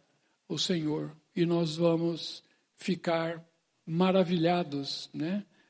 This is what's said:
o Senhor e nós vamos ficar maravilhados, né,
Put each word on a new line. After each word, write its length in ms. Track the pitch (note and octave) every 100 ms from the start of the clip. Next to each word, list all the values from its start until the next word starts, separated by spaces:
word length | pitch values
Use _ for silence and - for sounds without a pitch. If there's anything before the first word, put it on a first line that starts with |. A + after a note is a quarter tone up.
| _ _ _ _ -
o 100 | D#3
Senhor 560 | - F3 D3+ D#3 D3+ - _ -
e 100 | E3+
nós 300 | E3+ E3 D#3
vamos 680 | E3+ E3 E3+ E3 - - _ _ _
ficar 720 | - - F3 - E3 E3 E3 - _ _ _ -
maravilhados, 1200 | E3 F#3 F#3 F3 F3+ E3 F3 D#3+ C#3+ C3+ - -
né, 300 | D3 D#3 G3+ - _ _